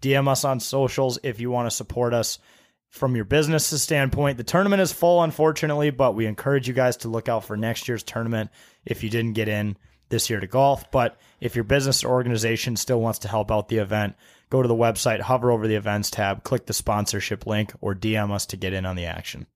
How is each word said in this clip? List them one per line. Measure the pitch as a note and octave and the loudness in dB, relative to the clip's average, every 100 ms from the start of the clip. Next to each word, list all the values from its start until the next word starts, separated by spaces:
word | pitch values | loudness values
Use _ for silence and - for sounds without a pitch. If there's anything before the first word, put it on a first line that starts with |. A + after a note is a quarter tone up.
D | C3+ | 2
M | C3+ C#3 | 2 4
us | C3+ | 2
on | C#3 C3 | 2 0
socials | - C3+ C3 - C3+ B2 | -2 0 0 2 0 0
if | C3+ A2+ | -6 -4
you | A#2+ | -2
wanna | B2 A#2+ | -2 -2
support | - G#2+ - A#2+ | -4 -6 -2 2
us | A#2 A2 - _ _ _ _ _ | 2 0 -4 _ _ _ _ _
from | - C3+ B2 | -4 0 0
your | |
business | G2+ C#3+ D3+ D#3 - D3 | 2 2 4 2 0 -2
standpoint. | - D3 C3+ - C#3+ B2 | 0 0 0 2 0 -2
The | |
tournament | A#2+ F3 G3+ G3 | 0 2 2 2
is | F3+ | 2
full, | - E3+ F3 | 2 4 4
unfortunately, | E3 D#3 D#3 D#3 D#3 D3 D3 | 4 2 2 2 -2 2 0
but | C3 C3 | 2 2
we | G#2+ A2 | 2 -2
encourage | G#2 - C#3 B2 | -2 0 0 0
you | |
guys | B2+ B2+ B2 | 2 2 0
to | A#2 | -4
look | A2+ A2 | -4 -2
out | A#2 | -2
for | - G#2+ | -2 -4
next | A2+ A2+ - | -2 -4 -4
year's | A#2+ | -6
tournament | - - A#2 A2+ A2 _ - _ | -6 -6 -2 -2 -4 _ -20 _
if | - A#2+ | -8 -6
you | A2+ | -2
didn't | A2+ A#2 | -2 -2
get | A2 G#2+ | -2 -2
in | G#2 G#2 G2+ _ _ _ | 0 -2 -6 _ _ _
this | A#2 - | -4 -2
year | G#2+ | -4
to | F#2+ | -2
golf. | C3 C#3 C3+ - | 2 2 2 0
But | - A#2 - _ _ | 0 0 -2 _ _
if | A#2+ | -6
your | A#2+ | -4
business | G#2+ C#3 C3+ C3 | 0 2 2 0
or | - | 2
organization | B2+ A#2+ A#2 A2+ A2+ - A2+ | 0 2 0 0 0 -2 -4
still | - B2 | 0 0
wants | A2+ G#2+ | 0 -2
to | G#2 | -4
help | G#2+ G2+ | -2 0
out | G#2+ G2+ | 0 0
the | A2+ | -2
event, | G2+ G#2+ G#2 - _ _ _ | 0 0 -2 -4 _ _ _
go | C3 | 2
to | B2 | 4
the | |
website, | A#2 A#2 A2 - A2 | 4 4 2 0 0
hover | G#2+ B2+ A#2+ | 2 2 4
over | A#2 A2 | 2 2
the | G#2+ | 0
events | G#2 G#2 G2+ | 0 -2 -2
tab, | - G2+ G2 | -2 -2 -2
click | - B2+ - | -2 -4 -2
the | |
sponsorship | G#2+ - G#2+ G#2 G2+ - G2+ - | -6 -2 0 0 -2 -4 -6 -2
link, | G#2+ G#2+ - | -2 -2 -4
or | G#2 | -6
D | F#2+ G#2+ A2 | -2 -2 0
M | G#2 | 0
us | G2+ - | -2 -6
to | G2 | -6
get | F#2+ | -4
in | F#2+ | -4
on | F#2 F#2 | -4 -4
the | E2+ | -6
action. | E2 - C2+ - | -8 -10 -14 -16